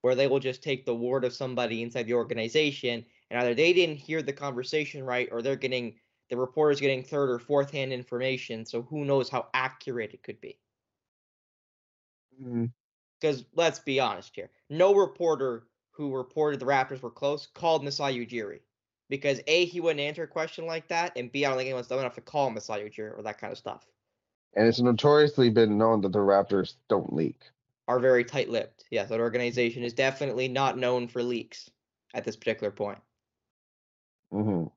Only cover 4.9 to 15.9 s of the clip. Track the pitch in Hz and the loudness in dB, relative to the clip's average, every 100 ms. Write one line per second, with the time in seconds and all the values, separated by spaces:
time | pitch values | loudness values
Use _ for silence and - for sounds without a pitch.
4.9 | 147 131 123 123 117 123 135 135 127 117 | -8 -4 -2 -2 -4 -2 -2 -2 -4 -6
5.9 | 113 _ _ _ 123 127 156 151 143 139 | -12 _ _ _ -4 -2 2 2 4 0
6.9 | 131 127 147 139 120 120 143 139 143 135 | -2 -4 -2 0 -2 0 0 0 -4 -4
7.9 | 127 120 123 131 127 - 113 113 117 123 | -6 -6 -4 -2 -4 -6 -10 -8 -8 -6
8.9 | 156 139 139 127 127 - 131 131 - - | -6 0 2 2 -4 -2 -2 -2 -6 -8
9.9 | 120 107 - - 113 - - _ _ _ | -8 -8 -12 -16 -16 -18 -20 _ _ _
10.9 | _ _ _ _ _ _ _ _ _ _ | _ _ _ _ _ _ _ _ _ _
11.9 | _ _ _ _ 131 131 120 117 - _ | _ _ _ _ _ -6 -2 -2 -6 _
12.9 | _ _ _ 156 135 117 160 170 - - | _ _ _ -2 -2 -4 0 0 0 -2
13.9 | 131 120 95 - - 90 _ _ 151 190 | 0 0 -2 -12 -16 -16 _ _ 4 6
14.9 | 202 190 - 170 151 131 117 _ _ _ | 6 4 2 0 2 0 -4 _ _ _